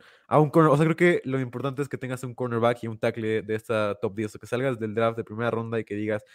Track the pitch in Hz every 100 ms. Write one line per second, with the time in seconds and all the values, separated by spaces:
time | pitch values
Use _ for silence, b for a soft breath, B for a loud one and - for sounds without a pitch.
0 | b b b 143 151 165 156 143 160 160
1 | 175 170 131 135 127 123 135 131 139 123
2 | 127 127 127 120 123 117 117 123 113 110
3 | 117 117 110 110 101 107 - 110 104 101
4 | 110 98 107 - - 123 135 117 110 107
5 | 113 113 98 107 120 113 113 113 107 104
6 | 107 107 -